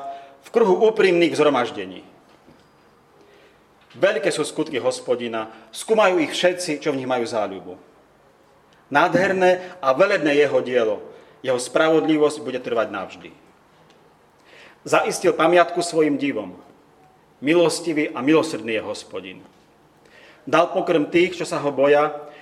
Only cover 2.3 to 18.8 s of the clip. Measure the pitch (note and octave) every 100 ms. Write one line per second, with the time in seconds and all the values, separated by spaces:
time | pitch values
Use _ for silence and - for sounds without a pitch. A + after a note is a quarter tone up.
2.3 | _ _ _ _ _ _ _ _ _ _
3.3 | _ _ _ _ _ _ A#2 F#3 A3 F3
4.3 | D#3 C#3+ - D3+ B2+ B2+ B2+ - A#2 A#2+
5.3 | A2+ A2 - - - - A3 G3 F3+ C#3+
6.3 | - F3+ F3+ - D3 D#3 C3+ B2+ B2 A2+
7.3 | A2+ G2+ F#2+ F2+ F#2 _ _ _ _ _
8.3 | _ _ _ _ _ _ C#3 E3+ E3+ G3
9.3 | F#3+ F3+ F3+ - - C3+ C3+ G3+ F#3+ D#3
10.3 | C#3+ C#3 C3 B2 B2 A2 G2 - - -
11.3 | _ B2+ B2 - E3+ D#3+ D#3+ D3 D3+ D3
12.3 | - C3 B2 B2+ A#2 G#2 G2+ F2+ - E2+
13.3 | - _ _ _ _ _ _ _ _ _
14.3 | _ _ - - _ - D#3+ A#3 - F3+
15.3 | D#3 E3 F3 E3+ F#3 - D#3+ D3+ C#3 C#3
16.3 | A2 F#2+ F#2 - _ _ _ _ _ _
17.3 | _ C3+ E3+ E3 D3+ E3+ D3+ D#3 B2 C3+
18.3 | D#3 - A2 A#2 G#2+